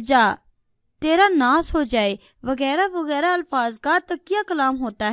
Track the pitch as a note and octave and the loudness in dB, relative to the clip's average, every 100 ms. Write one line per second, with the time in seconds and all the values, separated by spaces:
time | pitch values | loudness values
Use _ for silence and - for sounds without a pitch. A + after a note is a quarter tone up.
0 | A3+ C4 G#3 - _ _ _ _ _ _ | 2 4 4 0 _ _ _ _ _ _
1 | D#4 E4+ G4+ F4 B3 D4+ - E4 C4+ A#3 | 0 4 4 4 2 2 0 -2 0 0
2 | G#3 G3+ _ _ A#3+ C4 C4+ D4+ G4 F4+ | 0 -2 _ _ -8 -4 -2 0 -2 -4
3 | D4+ C#4+ E4+ F4+ E4+ C4+ A#3 A3+ C#4+ F4 | -4 -2 0 -2 -2 -2 -2 -4 -2 -2
4 | - F4 - G#4 G4+ E4 C4 C4 B3+ G#3 | -2 -8 -4 -4 -2 -2 -2 -2 -6 -6
5 | G#3+ | -6